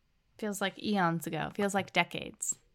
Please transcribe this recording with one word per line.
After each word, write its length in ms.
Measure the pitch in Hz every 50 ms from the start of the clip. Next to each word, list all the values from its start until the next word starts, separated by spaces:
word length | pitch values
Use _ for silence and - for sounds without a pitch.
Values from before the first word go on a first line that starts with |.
| _ _ _ _ _ _ _ -
Feels 220 | 220 208 202 -
like 220 | 202 190 185 -
eons 440 | - 214 208 196 180 165 165 165 -
ago. 240 | 165 165 151 151 - -
Feels 200 | - 202 196 190
like 180 | 196 - -
decades. 640 | - 175 175 175 - - - - - - - - - - _ _